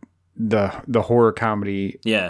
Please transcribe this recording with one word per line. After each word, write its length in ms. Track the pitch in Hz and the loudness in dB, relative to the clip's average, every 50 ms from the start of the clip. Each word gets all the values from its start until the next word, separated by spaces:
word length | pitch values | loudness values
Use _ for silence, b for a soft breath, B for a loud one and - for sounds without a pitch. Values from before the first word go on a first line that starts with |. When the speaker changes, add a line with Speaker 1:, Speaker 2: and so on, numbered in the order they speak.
| - _ _ _ _ _ _ | -20 _ _ _ _ _ _
Speaker 1:
the, 340 | - 113 107 113 202 202 - - - - | -6 -2 0 2 2 0 0 -2 -8 -10
the 140 | - 117 113 | -2 0 0
horror 320 | 104 - 120 120 117 110 104 | 0 2 4 4 4 4 2
comedy, 680 | - 117 110 107 104 101 101 98 98 98 98 - - - | 0 -2 -2 -2 -2 -4 -4 -4 -4 -4 -6 -6 -6 -4
Speaker 2:
Yeah. 240 | 113 110 104 92 85 | -2 0 0 0 -2